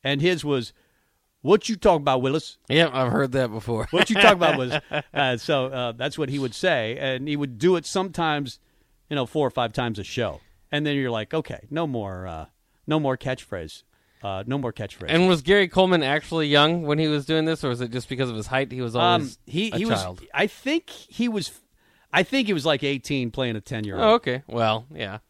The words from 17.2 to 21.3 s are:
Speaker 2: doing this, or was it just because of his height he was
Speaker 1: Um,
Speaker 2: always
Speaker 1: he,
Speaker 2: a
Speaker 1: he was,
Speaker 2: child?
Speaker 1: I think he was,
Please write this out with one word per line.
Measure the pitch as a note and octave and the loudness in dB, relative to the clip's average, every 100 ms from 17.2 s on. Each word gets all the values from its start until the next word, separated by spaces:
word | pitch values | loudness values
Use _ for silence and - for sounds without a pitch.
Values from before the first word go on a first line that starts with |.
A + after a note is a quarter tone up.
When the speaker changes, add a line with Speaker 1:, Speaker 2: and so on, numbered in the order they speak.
Speaker 2:
doing | C#3 D#3+ D#3+ | 0 0 0
this, | D#3+ | -2
or | C#3+ | -2
was | A#2+ | -4
it | B2 | -4
just | B2 - | -6 -6
because | C3 C3 | -4 -4
of | A2 | -4
his | G#2 | -2
height | C3 C3+ | -2 -2
he | B2+ | -4
was | A#2+ | -4
Speaker 1:
Um, | A#2+ | 2
Speaker 2:
always | - E3 C#3 - - | 2 2 0 -10 -8
Speaker 1:
he, | D#3 A3 | -4 -2
Speaker 2:
a | E3+ | -2
Speaker 1:
he | A3 | 0
was, | G#2 | -2
Speaker 2:
child? | F#2 F#2 - | -4 -10 -8
Speaker 1:
I | - G#3 | -2 -2
think | - C4 E4 - | -2 -4 -4 -4
he | - - - | -20 -18 -4
was, | A#3+ | -2